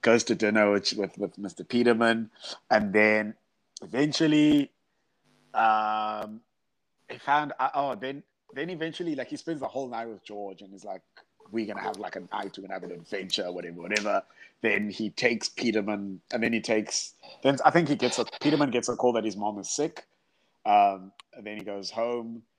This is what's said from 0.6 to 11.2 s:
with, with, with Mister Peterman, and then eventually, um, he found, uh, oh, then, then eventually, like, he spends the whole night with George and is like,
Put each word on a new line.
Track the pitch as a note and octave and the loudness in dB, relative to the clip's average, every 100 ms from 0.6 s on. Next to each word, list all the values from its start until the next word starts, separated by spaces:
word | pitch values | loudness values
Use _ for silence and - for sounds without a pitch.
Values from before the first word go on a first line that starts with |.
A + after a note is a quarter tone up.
| G#2 | 4
with, | G2+ G2 | 4 0
with, | - G2 - | -4 -4 -4
with | G2 - | -8 -6
Mister | G2+ - | -12 -12
Peterman, | F2 A#2+ A#2+ A2+ A#2 A2+ A2 _ - - _ | -4 2 4 4 4 2 -2 _ -16 -16 _
and | A2 G#2 | 2 4
then | G2+ G#2+ G#2+ G#2+ A2 _ _ _ - | 4 6 4 0 -8 _ _ _ -20
eventually, | - A#2+ D3+ D3 D#3+ D3+ D3+ D3 C#3 _ _ _ _ _ _ _ _ | -6 0 0 2 4 6 6 4 2 _ _ _ _ _ _ _ _
um, | A2+ A2+ A2 G#2+ G#2+ G#2+ G#2+ G#2+ G#2+ _ _ _ _ _ _ _ | 2 4 4 2 -2 -2 -6 -8 -14 _ _ _ _ _ _ _
he | B2 | -12
found, | - C#3+ D3 - | 0 0 0 -2
uh, | C3 | -2
oh, | C#3+ C#3+ A#2 | 0 -2 -4
then, | C3 C#3 - _ _ | -8 -10 -14 _ _
then | C3 D#3+ | -8 -8
eventually, | F3 D#3+ - F3 C#3+ | -6 -8 -6 -6 -6
like, | - | -6
he | D3 | -10
spends | - D#3 | -8 -6
the | B2 | -6
whole | C3 C3 | -6 -8
night | A#2 A#2 | -8 -8
with | G#2 | -12
George | - G#2 G2+ F#2+ | -14 -12 -12 -14
and | G2 | -20
is | G2 | -18
like, | G2+ F#2+ _ - | -14 -14 _ -20